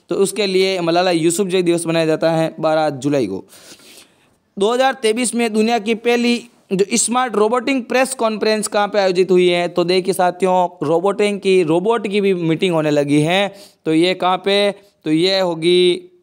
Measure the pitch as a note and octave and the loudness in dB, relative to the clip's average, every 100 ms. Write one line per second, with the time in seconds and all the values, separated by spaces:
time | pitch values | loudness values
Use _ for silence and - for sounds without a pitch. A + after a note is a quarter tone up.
0 | - F3 G3 G3 G3+ F#3 F#3+ F#3+ E3+ E3+ | -6 -2 0 -2 -2 0 0 0 0 0
1 | F#3 E3+ D#3+ E3 G3 F#3 E3+ E3+ E3 E3 | 2 0 0 0 0 0 0 0 0 0
2 | D#3+ D#3 D#3+ D#3+ D#3+ - D#3+ D#3 D#3 C#3 | 0 0 0 0 -2 -2 -2 0 0 -2
3 | C#3 C#3+ G#2 F#2 - - - - - - | -2 -2 -2 -6 -12 -20 -20 -20 -20 -20
4 | - _ _ _ _ - G3+ B3 C4 B3+ | -20 _ _ _ _ -4 0 2 0 0
5 | A3 A3 B3 A#3 A#3 G#3+ A3 A#3+ G3+ A3+ | -2 0 -2 -2 -2 0 0 0 -2 -2
6 | A#3+ A#3+ A#3+ A#3+ - _ - F#3+ G3+ A#3 | 0 0 0 -2 -4 _ -4 -2 0 -2
7 | - B3 B3+ G#3 G#3+ B3 A#3 C4+ - B3 | -2 -2 -2 0 0 0 0 -2 -2 -2
8 | C4 - A3+ G#3+ G#3+ G#3+ G#3 G#3 G3+ G#3 | -2 -2 -4 -2 0 0 -2 -2 0 0
9 | F#3+ F3+ F#3 F3+ F3+ F3 F3 F3 F3 F#3 | 0 2 2 4 4 2 0 -2 0 0
10 | F#3+ F3+ F3+ F3+ F#3 F#3 F3 - C#3+ E3 | 0 0 0 0 0 2 0 -2 -2 0
11 | G3 G3+ G#3 G3+ F#3+ F#3 E3 E3+ G3 A#3 | 0 0 -2 0 2 2 4 2 0 -2
12 | G#3 G3+ G3 F3+ E3 D#3+ F#3 E3 D3+ D3 | -2 0 0 0 0 0 0 0 0 0
13 | C#3+ D3 D3+ F#3 G3+ - - _ - D#3 | 2 2 2 0 -2 -6 -20 _ -2 2
14 | F3+ F3+ F3+ F#3 F#3+ G3+ G3+ F#3+ _ _ | 2 0 -2 -2 0 0 0 -4 _ _
15 | D#3 D#3 F#3 F#3+ F#3 E3 E3 F3+ F3+ F3 | -4 0 0 0 -2 -2 2 4 4 0
16 | - _ | -6 _